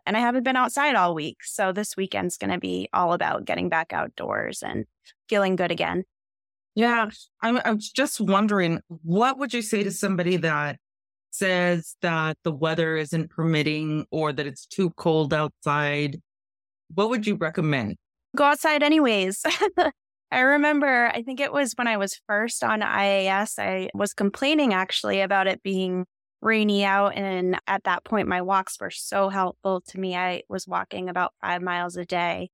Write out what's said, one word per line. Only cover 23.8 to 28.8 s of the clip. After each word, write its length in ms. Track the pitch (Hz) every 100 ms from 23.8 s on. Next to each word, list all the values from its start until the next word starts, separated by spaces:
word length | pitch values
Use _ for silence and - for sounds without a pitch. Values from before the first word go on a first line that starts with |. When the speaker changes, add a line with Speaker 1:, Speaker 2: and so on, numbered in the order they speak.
| 185 202
Speaker 1:
was 180 | 202
complaining 600 | - 202 - 277 311 269
actually 480 | 190 190 - 208 196
about 260 | 190 196 190
it 160 | 185
being 420 | 196 190 185 180 185 _ _ _
rainy 440 | 214 220 214 202 196
out. 300 | 196 202 -
And 440 | 196 185 180 180 -
at 160 | 196 -
that 180 | - -
point, 220 | 214 180
my 140 | 180
walks 380 | 180 190 185
were 120 | -